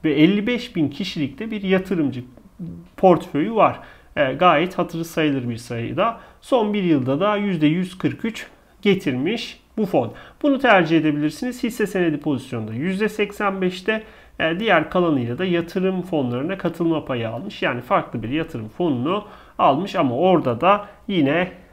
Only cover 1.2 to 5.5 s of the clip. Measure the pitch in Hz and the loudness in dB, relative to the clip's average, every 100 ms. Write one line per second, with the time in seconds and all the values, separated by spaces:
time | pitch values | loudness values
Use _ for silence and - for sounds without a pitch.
1.2 | 139 - 226 214 196 185 185 185 143 120 | -6 -6 -8 -6 2 2 2 0 0 -2
2.2 | 120 - - - 170 170 - - 190 160 | -12 -20 -20 -14 -14 -14 -18 2 4 4
3.2 | - 139 185 226 156 - - - - - | 2 -2 -2 4 2 2 -14 -20 -10 0
4.2 | 139 139 180 151 180 185 165 165 165 - | 0 4 4 4 2 -2 -4 -4 -6 0
5.2 | 156 139 120 | 0 0 -4